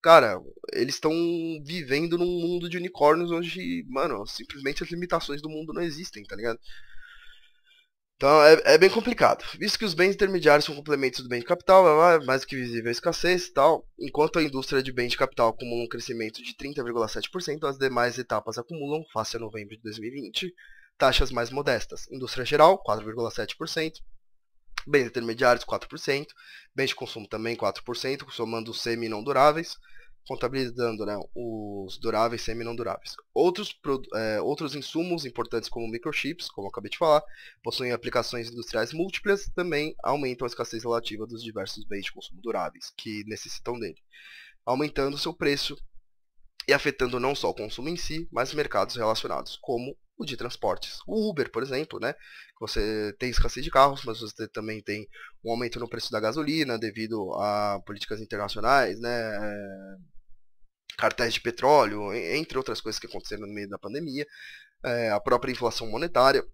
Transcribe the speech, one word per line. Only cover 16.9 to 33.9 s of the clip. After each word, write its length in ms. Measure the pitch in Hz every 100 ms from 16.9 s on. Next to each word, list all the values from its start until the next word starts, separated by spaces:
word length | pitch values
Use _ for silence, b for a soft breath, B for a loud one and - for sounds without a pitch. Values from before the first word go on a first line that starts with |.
| 117 110
sete 220 | 113 -
por 120 | 185
cento, 240 | 175 151 147
as 100 | 135
demais 400 | 135 123 120 120
etapas 400 | 120 110 113 110
acumulam, 460 | 120 165 143 151 156
face 240 | 214 - 117
a 40 |
novembro 360 | 113 107 101 110
de 60 |
dois 180 | 113 110
mil 100 | 110
e 40 |
vinte, 400 | 139 107 113 185 - B B B _
taxas 340 | 135 123 -
mais 180 | 123 117
modestas. 560 | 131 143 117 - - -
Indústria 340 | 131 127 - 120
geral, 320 | 147 156 190
quatro 280 | - 107 107
vírgula 260 | 113 113
sete 240 | 117 107 -
por 140 | 160
cento. 320 | - 156 - - - _ _ _ _ - - -
Bens 220 | 143 120
intermediários, 560 | 123 117 113 131 120
quatro 240 | - 104 -
por 100 | 160
cento. 360 | - 139 151 - B B B -
Bens 140 | 135
de 60 | -
consumo 300 | 123 113 101
também, 300 | 107 113 117
quatro 260 | 104 - -
por 100 | 120
cento, 340 | 131 139 143
somando 400 | - 113 117 113
os 100 | -
semi-não 420 | 117 117 113 107
duráveis, 540 | 120 135 147 151 165 - b b b b -
contabilizando, 800 | 127 123 135 123 110 120 110 101
né, 120 | 104 -
os 640 | - 120 113 104 101 95 98
duráveis 420 | 117 107 117 117
e 40 | -
semi-não 300 | 113 117 117
duráveis. 400 | 110 95 - - _
Outros 400 | - 170 180 208
produ-, 360 | - 143